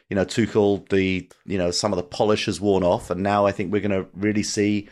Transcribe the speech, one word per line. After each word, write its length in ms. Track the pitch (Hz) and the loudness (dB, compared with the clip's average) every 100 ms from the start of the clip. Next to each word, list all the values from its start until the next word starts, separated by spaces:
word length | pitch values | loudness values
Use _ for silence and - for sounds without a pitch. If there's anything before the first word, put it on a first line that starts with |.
| - | -4
you 80 | 101 | -2
know, 80 | |
Tuchel, 640 | 92 - 104 113 101 98 - | 0 0 0 4 2 2 0
the, 420 | 98 95 92 87 _ | 0 2 -2 -6 _
you 140 | - 95 | -8 -2
know, 120 | 87 | -2
some 220 | 87 107 | -2 -2
of 40 | 92 | -2
the 40 | |
polish 440 | - - 107 107 - | -4 -2 0 2 0
has 140 | 87 | -2
worn 220 | 101 95 | 0 2
off, 280 | 87 104 - | 2 0 -2
and 120 | 90 | -4
now 240 | 98 104 101 | 0 2 2
I 60 | |
think 180 | 95 90 | 0 -2
we're 80 | 104 | -2
gonna 240 | 101 95 90 | -2 -4 -4
really 280 | 87 104 104 | -4 -2 0
see, 460 | 98 - 104 104 101 | -2 0 0 0 -6